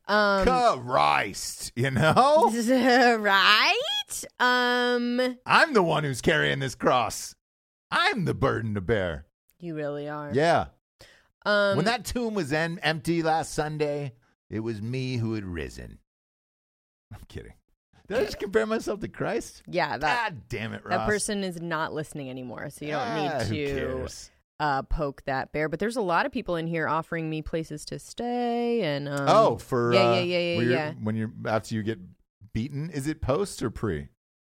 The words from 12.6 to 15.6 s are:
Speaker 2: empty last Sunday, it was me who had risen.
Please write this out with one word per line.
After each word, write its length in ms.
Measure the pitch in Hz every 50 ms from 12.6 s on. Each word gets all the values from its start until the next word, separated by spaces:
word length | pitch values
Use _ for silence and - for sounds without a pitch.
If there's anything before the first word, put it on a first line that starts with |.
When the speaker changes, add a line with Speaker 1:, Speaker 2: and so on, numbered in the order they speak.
| 165 165 165 180
Speaker 2:
empty 440 | - 151 160 160 117 151 170 170 160
last 300 | 160 156 165 147 - -
Sunday, 640 | - 151 151 156 151 151 147 143 147 143 139 117 _ _ _ _ _ _ _
it 120 | - 107
was 200 | 110 113 117 104
me 360 | 104 117 123 131 131 127 131 120
who 160 | 113 113 110
had 100 | 110 101
risen. 540 | 92 87 82